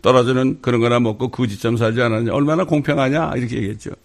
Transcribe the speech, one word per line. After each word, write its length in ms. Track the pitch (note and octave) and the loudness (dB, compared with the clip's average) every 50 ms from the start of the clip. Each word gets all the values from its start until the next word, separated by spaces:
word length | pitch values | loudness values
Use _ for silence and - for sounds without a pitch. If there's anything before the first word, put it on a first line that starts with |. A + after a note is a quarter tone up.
떨어지는 580 | - G#2 B2+ C3 B2 A#2+ C3 B2+ C3 C3 - - | 4 4 4 4 4 4 0 0 0 0 -2 -2
그런 180 | - C3 B2 A#2 | -2 0 0 2
거나 220 | A2+ A#2 A#2+ A#2+ | 2 2 2 2
먹고 260 | A#2+ A2+ G#2+ - B2 B2 | 2 0 -2 -4 -6 -6
거지처럼 460 | - - B2+ A#2 G2+ G2 - A#2 A#2 | -2 -2 -4 -4 -4 -4 -2 -2 0
살지 260 | A2+ A#2 A2+ A2+ B2 | 2 0 0 2 0
않았느냐? 320 | B2 A#2+ A2 A2 A#2 A2+ - | 0 0 0 0 -2 0 0
얼마나 300 | C3+ C#3+ D3 D#3 E3+ F#3 | 0 2 2 2 0 0
공평하냐?" 720 | - E3 D3+ C#3+ - D3 C#3 C3+ C3 C#3 D#3+ D#3+ D3+ - | 0 0 0 2 0 0 2 2 0 0 0 -2 -2 -2
이렇게 220 | C3 B2 A#2 A#2+ | -4 -4 -4 -4
얘기했죠. 340 | - A2 F#2+ G#2+ G#2+ - - - _ | -4 -4 -4 -6 -8 -12 -14 -14 _